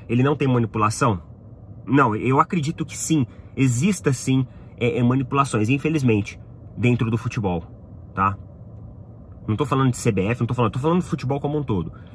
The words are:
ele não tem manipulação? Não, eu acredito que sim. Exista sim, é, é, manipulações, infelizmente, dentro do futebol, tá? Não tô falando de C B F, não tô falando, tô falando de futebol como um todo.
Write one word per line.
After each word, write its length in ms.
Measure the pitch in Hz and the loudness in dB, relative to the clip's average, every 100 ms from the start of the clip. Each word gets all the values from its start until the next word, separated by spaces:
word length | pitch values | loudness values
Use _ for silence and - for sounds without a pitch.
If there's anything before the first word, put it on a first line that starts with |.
| - | -2
ele 120 | 117 | 2
não 140 | 135 151 | 2 2
tem 100 | 135 | 2
manipulação? 760 | 123 113 113 107 - 135 90 - - - - - - - | 2 0 0 0 2 0 0 -6 -18 -20 -20 -18 -12 2
Não, 260 | 135 123 104 | 4 4 2
eu 240 | 110 135 | 2 2
acredito 440 | - 175 143 - 160 | 2 0 -2 -4 -6
que 120 | - | -4
sim. 280 | - 156 123 - - - | 0 2 2 -4 -10 0
Exista 560 | 135 120 185 185 147 | 2 4 2 2 0
sim, 340 | 131 - 131 127 - - - | 0 2 2 0 -6 -16 -4
é, 220 | 120 127 | 0 2
é, 60 | |
manipulações, 680 | 120 131 131 143 139 113 107 | 2 2 0 0 0 2 2
infelizmente, 680 | 139 151 156 127 107 101 - - - - - | 2 0 2 4 4 0 -8 -18 -18 -14 -2
dentro 320 | 120 123 113 | 2 2 0
do 80 | 113 | -2
futebol, 440 | 123 - 101 87 - - - - - | -4 -4 -2 -2 -6 -16 -20 -18 -8
tá? 240 | - 98 - - - - - - - - - - - - | 0 0 0 -10 -18 -18 -18 -16 -18 -18 -20 -20 -8 -2
Não 80 | 104 | -2
tô 100 | 147 | 2
falando 240 | 135 131 | 2 2
de 80 | 120 | 2
C 140 | 123 | 0
B 140 | 98 95 | 2 0
F, 160 | 123 | 0
não 60 | 117 | 0
tô 60 | |
falando, 200 | 123 113 | 0 0
tô 40 | 123 | 2
falando 240 | 151 180 | 2 2
de 60 | 170 | 0
futebol 320 | 151 127 139 | -2 -2 -2
como 180 | 143 151 | -2 -2
um 60 | |
todo. 280 | 135 98 80 - - | -2 -2 -4 -8 -14